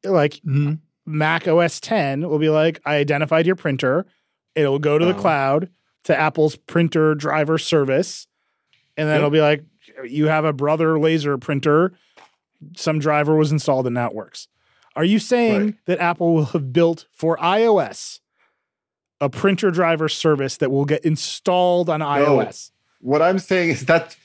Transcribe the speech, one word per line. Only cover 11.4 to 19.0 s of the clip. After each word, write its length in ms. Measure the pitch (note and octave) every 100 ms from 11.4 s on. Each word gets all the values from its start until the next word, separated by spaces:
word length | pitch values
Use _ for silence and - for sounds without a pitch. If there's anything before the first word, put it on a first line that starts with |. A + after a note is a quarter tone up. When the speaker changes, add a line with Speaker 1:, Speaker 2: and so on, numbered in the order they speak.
| - C#3 D3+ D3 F#3 _ _ _ - _ _ _ D3+ E3+
Speaker 1:
Some 220 | - D#3
driver 340 | D3 D3 C#3+ D#3
was 140 | D#3
installed 340 | D3+ - C3 B2
and 80 |
now 120 | A#2+ A#2+
it 60 |
works." 320 | G2+ G2 - - _ _ _ _
Are 100 | -
you 140 | E3+ G#3+
saying 460 | - B3 A3+ G#3
Speaker 3:
Right. 100 | G#3 G#3+ -
Speaker 1:
that 120 | F3
Apple 340 | F3 E3+ E3+
will 100 | E3 D3
have 260 | E3 C3+
built 340 | B2+ E3+ E3 -
for 280 | _ D#3+ E3
I 240 | E3+ G3+
O 140 | A#3 G#3
S 420 | A#2+ - - - _ _ _ _ _ _ _ _